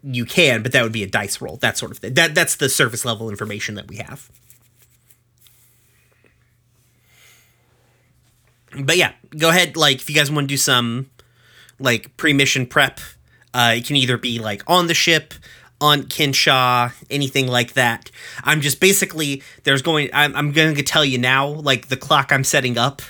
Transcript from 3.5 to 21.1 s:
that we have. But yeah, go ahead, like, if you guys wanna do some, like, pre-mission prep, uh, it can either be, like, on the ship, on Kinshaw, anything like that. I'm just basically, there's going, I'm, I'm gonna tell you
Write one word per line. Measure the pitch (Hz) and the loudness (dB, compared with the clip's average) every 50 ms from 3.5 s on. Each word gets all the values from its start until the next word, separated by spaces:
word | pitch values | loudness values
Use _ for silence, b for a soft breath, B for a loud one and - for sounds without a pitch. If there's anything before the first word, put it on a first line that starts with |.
| 104 104 - - 107 | -8 -8 -8 -10 -10
that | 104 - - | -12 -14 -14
we | - | -14
have. | 107 - - - - - _ _ _ _ _ - _ _ _ _ _ _ _ _ _ _ _ _ _ _ _ _ _ _ _ _ _ _ _ _ _ _ _ _ _ _ _ _ _ _ _ _ _ _ _ _ _ _ _ _ _ _ _ b b b b b b b b b b b b b b b b b b b b b b b b b b _ _ _ _ _ _ _ _ _ _ - 139 | -14 -14 -14 -16 -18 -20 _ _ _ _ _ -20 _ _ _ _ _ _ _ _ _ _ _ _ _ _ _ _ _ _ _ _ _ _ _ _ _ _ _ _ _ _ _ _ _ _ _ _ _ _ _ _ _ _ _ _ _ _ _ b b b b b b b b b b b b b b b b b b b b b b b b b b _ _ _ _ _ _ _ _ _ _ -12 -6
But | 139 139 165 | -2 0 2
yeah, | 180 165 107 - _ - _ - 151 | 2 2 0 -2 _ -20 _ -6 0
go | 160 165 | 2 4
ahead, | 165 180 180 156 - | 4 4 2 0 0
like, | 165 156 143 135 | 2 2 2 2
if | 127 - - | 0 -4 -2
you | 151 | 0
guys | 151 147 139 | 0 2 2
wanna | 151 151 139 | 0 -2 -2
do | 131 139 | -2 -2
some, | 135 - - 131 123 120 117 117 123 131 _ _ b b b b b b b b b b b b b | -2 0 2 2 2 2 0 -4 -6 -8 _ _ b b b b b b b b b b b b b
like, | 131 127 120 110 - - _ | 0 0 0 0 -2 -10 _
pre-mission | - - 156 143 139 143 139 - 135 127 | -4 0 0 2 2 2 2 0 -2 -4
prep, | 123 - 147 139 127 - - - - - _ b b b b b b - | 0 4 4 4 4 2 -8 -18 -18 -20 _ b b b b b b -2
uh, | 123 120 117 113 | 2 2 2 2
it | 120 120 | 0 -2
can | - 143 | -2 0
either | 143 127 120 123 117 | 0 0 0 -2 -2
be, | - 123 117 117 | -2 -6 -6 -6
like, | 110 110 104 101 - | -6 -6 -8 -8 -2
on | - 170 180 175 165 | 2 2 2 4 2
the | 165 | 0
ship, | - - 175 165 151 - _ - - B B B B B B B _ | 0 2 2 2 2 0 _ -20 -20 B B B B B B B _
on | 147 147 147 143 135 | 2 4 4 2 0
Kinshaw, | - - - 156 139 131 - - 156 139 131 127 123 123 123 120 120 - - - _ | -6 -2 -2 0 0 0 0 2 2 4 4 4 4 2 2 0 -2 -4 -12 -12 _
anything | - 143 143 127 - 139 131 | -4 -4 -4 -2 -2 -2 -2
like | 127 123 123 120 120 - | 0 0 0 0 0 0
that. | 139 127 117 117 113 - - B B B B B B | 0 2 2 0 -4 -10 -18 B B B B B B
I'm | B - 151 156 | B 0 0 0
just | 139 143 131 - | 0 -2 0 2
basically, | 180 190 196 196 190 190 - 156 156 143 139 135 B B B B | 2 4 4 2 0 -4 -4 -6 -4 -4 -4 -6 B B B B
there's | _ 143 139 135 | _ 0 0 0
going, | 131 170 160 151 143 - | 0 0 0 0 -2 0
I'm, | - 143 147 147 - | 2 2 2 2 0
I'm | - 147 147 | -2 -4 0
gonna | 143 160 156 160 156 139 | 2 2 2 2 2 0
tell | 143 - - 160 151 | -4 -2 0 0 0
you | 143 | 2